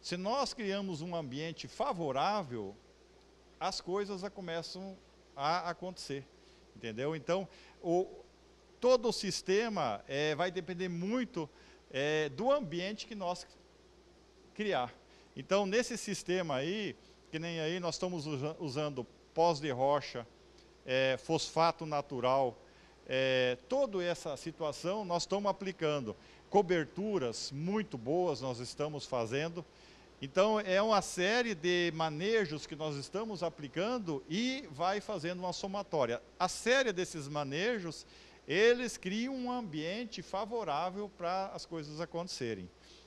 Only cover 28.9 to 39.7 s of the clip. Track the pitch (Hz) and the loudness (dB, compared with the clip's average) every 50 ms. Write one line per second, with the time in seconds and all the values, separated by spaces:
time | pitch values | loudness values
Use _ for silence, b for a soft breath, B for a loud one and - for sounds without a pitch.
28.9 | 151 143 - - - 123 117 107 120 139 151 170 170 175 160 - B B B B | -2 -6 -6 -2 -2 -2 0 0 0 -2 -2 -2 -4 -8 -12 -12 B B B B
29.9 | B B B B B - - - - 185 190 214 220 214 208 196 185 190 208 226 | B B B B B -12 -12 -2 4 6 6 6 6 2 2 4 4 4 6 6
30.9 | 220 202 - - - - 180 190 220 247 247 233 208 156 147 175 180 175 175 170 | 6 4 4 2 0 2 4 4 4 4 4 2 0 0 2 2 4 4 4 2
31.9 | 160 160 165 160 151 147 175 202 226 226 202 147 147 147 - - 165 143 156 156 | 2 2 0 0 0 0 0 2 4 4 2 2 -2 -6 -6 -8 -6 -4 -2 -2
32.9 | 147 139 135 - - 190 226 220 208 165 175 165 160 - 151 135 - 151 185 220 | -2 -4 -6 -4 -4 -4 -4 -4 -4 -2 -2 -2 -2 -4 -12 -6 -2 0 0 0
33.9 | 254 247 214 165 156 135 - - 156 202 240 254 262 269 285 175 147 127 170 185 | 0 -2 -2 -2 -4 -4 -4 -2 -2 0 0 0 0 -2 -6 -10 -4 0 0 2
34.9 | 196 214 196 - 214 180 143 170 180 180 180 180 170 - - 196 190 202 196 - | 2 0 -2 -4 -4 -4 -2 -4 -4 -2 -4 -4 -4 -4 -6 -4 -4 -4 -4 -2
35.9 | - 156 131 113 117 - - - - - 175 180 - - - 226 247 269 269 240 | 2 2 4 4 2 -2 -4 -12 -4 -2 0 0 0 0 2 4 4 6 4 2
36.9 | 196 170 180 165 - 165 139 139 151 147 147 135 139 151 185 226 247 220 180 165 | 2 0 -2 -4 -4 -8 -8 -6 -4 -4 -4 -2 -2 0 0 0 0 -2 -4 -6
37.9 | 151 - - B B B B B B B B - 147 180 214 233 240 247 247 226 | -8 -10 -14 B B B B B B B B 0 4 6 8 8 8 6 2 -4
38.9 | - - - 185 190 220 240 262 277 262 247 247 247 247 233 190 | -4 -4 -4 -4 -2 -2 -2 -2 -4 -4 -4 -4 -4 -4 -4 -4